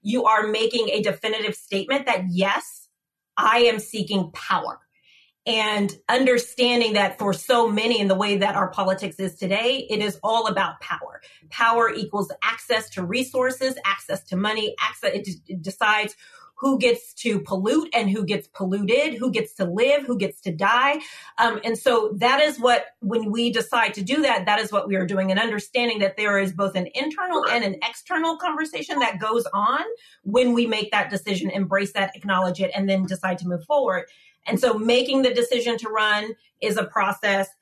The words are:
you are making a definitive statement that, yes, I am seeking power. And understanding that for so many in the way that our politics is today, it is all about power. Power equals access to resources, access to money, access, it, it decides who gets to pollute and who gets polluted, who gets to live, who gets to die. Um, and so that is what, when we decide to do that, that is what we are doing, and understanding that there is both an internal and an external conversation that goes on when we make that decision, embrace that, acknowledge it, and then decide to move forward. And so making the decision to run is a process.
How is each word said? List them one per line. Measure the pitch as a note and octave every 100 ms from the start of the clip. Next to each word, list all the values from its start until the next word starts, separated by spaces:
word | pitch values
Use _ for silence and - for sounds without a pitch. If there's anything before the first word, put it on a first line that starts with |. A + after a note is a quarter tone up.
you | G#3 B3
are | G#3+ G#3+ G#3+
making | G#3+ A3+ A#3+ G#3+
a | G#3
definitive | G#3 - G#3+ A3 G#3
statement | - - G3 F#3 C#4 D4
that, | D4+ F#3
yes, | A3 D4 D4 - - - _ _ _ _ -
I | G#3+ A#3+
am | A#3+ A3
seeking | - A3 F#3 G3+ D#3+
power. | - - G3 - - _ _ _ _ _ _ -
And | A3 G#3+ G#3 G3+ - -
understanding | B3 C4 A#3+ - - B3 A#3+ A3+
that | G#3 G3 -
for | G3+
so | F3+ - A#3+ A#3
many | G#3 A3+ A3+
in | G3+
the | F#3+
way | G#3 G3
that | G3+ G3+
our | F#3
politics | - F#3+ F#3+ G3 -
is | F#3+ -
today, | F#3 G3 A#3+ C4+ -
it | G#3+
is | G#3 -
all | G#3 A3+ A3
about | F#3+ F3 -
power. | - E3+ - - - - D#3+
Power | - A#3 A#3 A3
equals | A3 F#3 G3+ E3+ -
access | G#3 A3+ - A3 A3
to | -
resources, | F3 A#3+ B3+ B3+ B3+ B3+ C4 C4
access | G3 G3 - G3 -
to | F#3
money, | G#3 G#3+ G#3+ -
access, | G#3+ - G3+
it, | G3 G3 F3 -
it | F#3
decides | D#3+ - G#3+ G#3+ G#3 - - - - -
who | C#4 B3
gets | A#3+ A#3 -
to | - A#3 G3+
pollute | - F#3+ G3+ D#4 D#4+
and | A#3+ G#3
who | G#3+ F3+
gets | G3+ -
polluted, | - F#3 G3+ G3 B3 D#4
who | A#3+ B3+
gets | A3 - -
to | F3
live, | F#3 B3+ C#4+ C4+
who | A#3
gets | G3 -
to | F#3+
die. | D#3+ G3+ A#3+ C#4 D4+ - - - -
Um, | A3+ G#3+
and | A3+ A3
so | C4+ A#3 G#3+ G3+
that | A#3+ C#4
is | D4+ C#4+
what, | B3 A#3 - _
when | G3+ A3+ G#3+
we | A3+ A#3+
decide | A3+ - A#3+ G#3+
to | G#3
do | F#3 C#4+
that, | C#4 A3 F3+
that | G#3
is | G#3
what | G3+ G3+
we | F#3+
are | F3+
doing, | G3 F#3+
and | F#3+
understanding | A3+ G#3 - B3 A#3+ G#3+
that | G3 F#3+
there | G#3 G3+
is | F#3+
both | F3 G3 F#3
an | F3+
internal | B3 D4+ D#4 F#4 E4 -
and | A#3+
an | G3+ F#3+
external | A#3 - - F4 E4 E4
conversation | F4 D4+ D#4 D4+ D4+ E4
that | A#3 F#3
goes | G#3+ A#3 A#3
on | G3+ A3 C#4 G4 A#4 - _
when | G3 A#3 B3
we | A#3+ A#3
make | G#3+ G#3+
that | G#3 -
decision, | F#3+ - F#3 G3
embrace | G3 F3+ G3 G3
that, | G3+ G3
acknowledge | - G3 F#3 F#3 F3+
it, | F#3+ G3
and | G3
then | F#3+ F#3
decide | F#3 F#3 F3+
to | F3+
move | F3
forward. | D#3+ D4 A#3+ F#3 - - _ _ -
And | A3+
so | B3
making | G#3+ A3 B3 B3+ C4+
the | B3+
decision | A#3+ A#3+ A#3+ A#3 A#3
to | A3+
run | G#3+ G#3+ G#3 G#3+ A3 _ _
is | G#3+ G3+
a |
process. | F#3+ A3 G3 G3 G#3 G3 F#3+ _